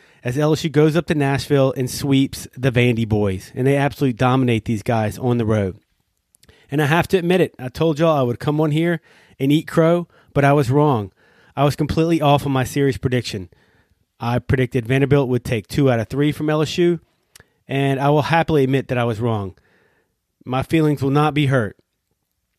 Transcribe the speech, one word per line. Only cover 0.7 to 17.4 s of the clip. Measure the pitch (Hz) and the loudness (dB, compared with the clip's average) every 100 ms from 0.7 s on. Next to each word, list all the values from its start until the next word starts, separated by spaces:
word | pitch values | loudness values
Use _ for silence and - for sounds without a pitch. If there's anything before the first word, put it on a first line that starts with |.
| 139 156 160 | 2 2 2
up | - | -2
to | |
Nashville | 151 139 135 - 139 135 - | -2 0 -2 0 2 2 0
and | 127 | -6
sweeps | - 143 135 135 - - - | -4 0 2 0 -4 -16 -6
the | 131 | -2
Vandy | 120 123 113 107 | 2 2 2 0
boys, | 104 104 92 - | 0 0 -4 -8
and | 127 131 | -4 0
they | 139 | 0
absolutely | 143 - 139 | -2 -2 -2
dominate | 110 127 131 127 113 | 0 0 2 2 0
these | - 110 | -2 -4
guys | - 113 107 - | -2 -2 -2 -4
on | 123 120 | -2 0
the | 107 | 0
road. | 107 95 - _ _ _ _ _ _ _ _ - | 0 -2 -6 _ _ _ _ _ _ _ _ -6
And | 143 | -2
I | 143 | 0
have | 165 - | 0 0
to | 190 | 0
admit | 170 185 | 2 0
it, | 151 - | 0 -4
I | 127 | -10
told | - 165 143 | -4 -2 0
y'all | 165 147 | 0 2
I | |
would | 123 117 | 0 -2
come | 151 151 | -2 0
on | 156 | 0
here | 151 170 165 _ _ _ - | 0 0 -2 _ _ _ -4
and | 135 | 0
eat | 151 - | 0 0
crow, | 170 160 175 170 _ _ | 0 2 2 -2 _ _
but | 143 | 0
I | 139 | 2
was | 147 123 | 4 2
wrong. | 143 151 120 98 - _ _ _ | 2 2 0 -4 -12 _ _ _
I | - | -2
was | 143 - | 0 0
completely | 156 - 165 165 | -2 0 0 2
off | 147 143 | 4 2
on | 143 | 2
my | 131 | -2
series | 123 143 139 117 | -2 0 0 0
prediction. | 135 123 - 104 90 _ _ _ _ _ _ _ | -2 -2 -4 -8 -12 _ _ _ _ _ _ _
I | 117 123 | -4 -2
predicted | - 135 123 131 110 | 0 0 0 -2 -2
Vanderbilt | 135 135 143 127 | 0 2 2 2
would | 123 | -2
take | - 113 - | -2 -4 -4
two | - 135 | 0 2
out | 117 | 2
of | 107 | -2
three | 135 147 | -2 -2
from | 139 151 | -2 -2
L | 156 | -2
S | 151 - | -2 0
U, | 175 165 _ _ _ - | 0 0 _ _ _ -20